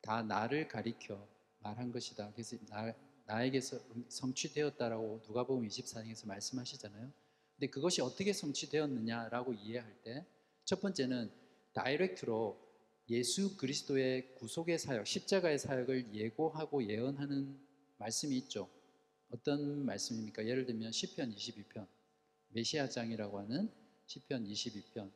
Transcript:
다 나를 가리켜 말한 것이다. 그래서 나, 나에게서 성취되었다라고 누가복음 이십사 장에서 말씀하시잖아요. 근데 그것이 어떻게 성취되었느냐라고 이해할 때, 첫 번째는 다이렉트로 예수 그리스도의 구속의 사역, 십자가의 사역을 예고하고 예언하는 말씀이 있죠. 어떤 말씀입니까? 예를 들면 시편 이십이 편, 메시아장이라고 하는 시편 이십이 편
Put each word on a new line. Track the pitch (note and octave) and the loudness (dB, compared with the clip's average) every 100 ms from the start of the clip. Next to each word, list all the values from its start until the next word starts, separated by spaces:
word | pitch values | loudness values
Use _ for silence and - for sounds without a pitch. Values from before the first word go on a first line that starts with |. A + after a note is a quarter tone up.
다 | - A2 | 0 0
나를 | A2 G2+ A2+ C#3+ D#3 | 2 2 2 2 0
가리켜 | A#2 G#2 A#2 - G2+ G2+ - _ _ | -2 -2 -4 -8 -10 -10 -20 _ _
말한 | G#2+ G#2+ B2 | -8 -4 -4
것이다. | A#2+ - - G#2 | -4 -6 -6 -8
그래서 | G#2 A2+ A#2 G#2 | -6 -8 -10 -8
나, | G#2 A2+ A#2 - - | -4 -4 -4 -14 -20
나에게서 | - A2 B2+ C3 B2+ B2 - A2+ A#2+ | -2 2 4 4 0 -6 -8 -10 -8
성취되었다라고 | - C3 B2+ D#3 D3 D3 - A#2+ A2+ A2 A2+ - | -2 -2 0 -2 2 0 2 0 2 -2 -4 -2
누가복음 | A2+ B2 C3 | 0 2 2
이십사 | A2 A#2 A#2+ A#2 | 2 -2 -6 -8
장에서 | A2 A2+ G#2+ | -8 -8 -8
말씀하시잖아요. | A2 - B2+ B2 C#3 G#2 G2+ B2+ - _ _ _ | -6 -4 -4 -4 -8 -10 -10 -12 -12 _ _ _
근데 | _ C3+ | _ -2
그것이 | - D#3+ F3 | 2 2 4
어떻게 | B2+ - G3 | 2 2 2
성취되었느냐라고 | G3 D#3 C3+ D#3+ D3+ D3 B2+ A2 A#2 A2+ A#2+ B2 | 2 0 -2 2 2 2 2 0 0 0 -2 0
이해할 | A2 G#2 A#2+ A2 G2 | -2 -2 -6 -6 -12
때, | A2+ C3 F#3 _ _ _ - | -8 -8 -10 _ _ _ 0
첫 | F#3+ | 2
번째는 | G3+ F3+ B2+ B2+ A2 - - - _ | 2 2 2 2 -2 -8 -20 -20 _
다이렉트로 | - B2 D3+ F#3 F#3 B2 A2+ A2 G2 - - _ _ - | -2 2 4 4 2 0 2 2 -2 -14 -20 _ _ 0
예수 | A#2 B2 - G3 G3 | 2 4 4 2 2
그리스도의 | C3 A#2 - C3+ C3 B2+ B2+ | 0 0 2 4 4 2 -2
구속의 | - A2+ - E3 E3 | -10 -6 -2 0 0
사역, | A#2+ B2 G2+ | 2 0 2
십자가의 | G3+ - G3 F3 C#3+ | -2 4 4 6 4
사역을 | - C3 B2 C3 A#2+ | 2 0 4 2 0
예고하고 | G#2+ A2 A2+ D#3+ D3+ D#3 C#3+ G#2+ | -2 -2 2 2 2 0 2 2
예언하는 | G#2+ B2+ C#3 C#3+ C#3 C#3 C#3 - _ _ _ | 2 0 0 0 0 0 -6 -16 _ _ _
말씀이 | G#2+ A2+ D3+ B2+ | -2 0 2 0
있죠. | B2+ G#2 F#2 - - _ _ _ _ | 0 -6 -6 -10 -20 _ _ _ _
어떤 | A#2+ - C#3+ C#3+ C#3+ C3+ | -2 2 2 2 0 0
말씀입니까? | G2+ - A2+ G#2+ A2 A2 | 0 -2 -2 -4 -2 0
예를 | B2+ B2+ | 2 2
들면 | A2+ A2+ | -2 -2
시편 | A2+ F#3+ - C3+ | -2 -2 -2 -4
이십이 | G2+ - A2 | -4 -8 -8
편, | G2+ A2+ G2+ _ _ _ _ _ _ | -12 -12 -12 _ _ _ _ _ _
메시아장이라고 | A2+ A2+ D#3 C3+ B2 A2+ A2+ G#2 G2+ | -2 0 2 0 0 -2 -2 -2 -4
하는 | G#2 C3+ G#3+ - - _ | -2 0 0 -4 -20 _
시편 | - - - C3 G#2 | -14 -14 -4 -4 -2
이십이 | G#2 A#2+ G#2 - | -4 -4 -6 -8
편 | A#2 G2 | -8 -8